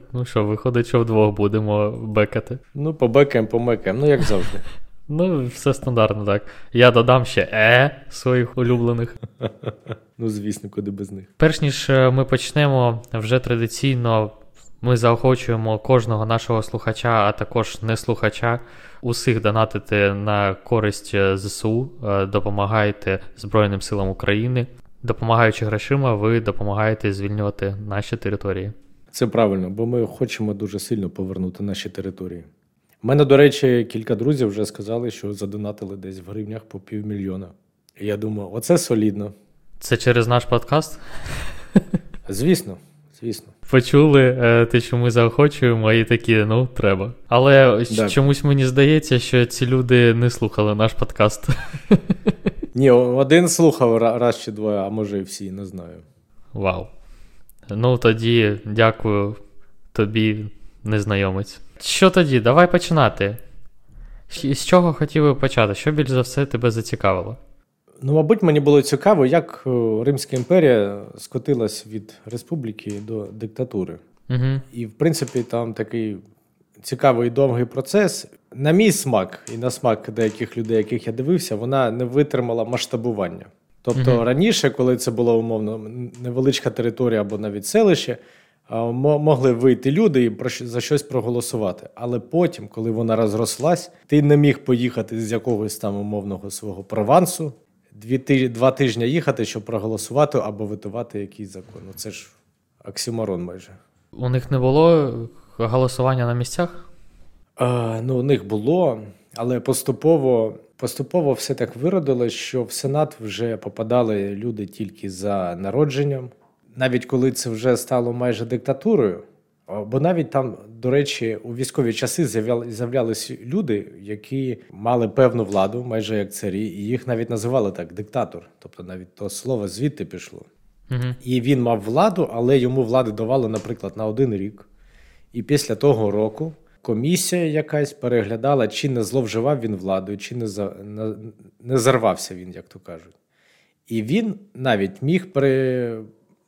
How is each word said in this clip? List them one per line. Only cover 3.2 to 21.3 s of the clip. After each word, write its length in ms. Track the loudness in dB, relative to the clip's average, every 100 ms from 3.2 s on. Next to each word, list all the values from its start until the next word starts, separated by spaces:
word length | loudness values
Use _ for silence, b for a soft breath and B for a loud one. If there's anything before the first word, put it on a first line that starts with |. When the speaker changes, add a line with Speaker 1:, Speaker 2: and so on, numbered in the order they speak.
| 4 2 0
Speaker 2:
помекаємо. 520 | -2 0 -2 -2 0
Ну, 80 | 2
як 120 | 4
завжди. 360 | 4 2 2 0
Speaker 1:
<laughs> 60 | -4 B -10 -12 -6
Ну, 380 | -2 0 0 -4
все 280 | -4 -2
стандартно, 500 | -2 0 2 2 2
так. 180 | -2 -2 -4 B B
Я 180 | 6 8
додам 340 | 8 6 4
ще 240 | 2 0 0
«е» 480 | 2 6 6 4 0 -14
своїх 480 | -6 0 0 0 0
улюблених. 580 | 0 2 2 0 -4 -8 -18 -8
Speaker 2:
<laughs> 800 | -8 -8 -14 -12 -12 -14 _ -8
Ну, 100 | -6
звісно, 420 | -4 -6 -8 -10
куди 200 | -8 -8
без 220 | -8 -10
них. 120 | -14 -12 2
Speaker 1:
Перш 240 | 2 4
ніж, 300 | -2 -2 2
е, 200 | 4 6
ми 140 | 4
почнемо, 800 | 2 0 0 2 2 4 2 0 -6
вже 260 | -6 0 0
традиційно 920 | 2 -2 -2 -2 0 0 2 2 0 -6 -20 -20 -20 -6
ми 120 | 0 4
заохочуємо 840 | 4 4 4 2 0 -2 -2 -2
кожного 480 | 2 2 4 0 0
нашого 360 | -2 0 -2
слухача, 640 | -2 -6 -4 -2 0 2 2
а 40 |
також 500 | 0 -4 -4 -4 -4
неслухача, 800 | -4 -4 -2 -2 -2 -2 -2 -4 -6 B B B
усіх 380 | -6 -2 0 0
донатити 760 | 2 2 0 -2 -2 2 2
на 400 | 2 0 0 0
користь, 560 | -2 -2 0 0 -2 -4
е, 220 | 0 2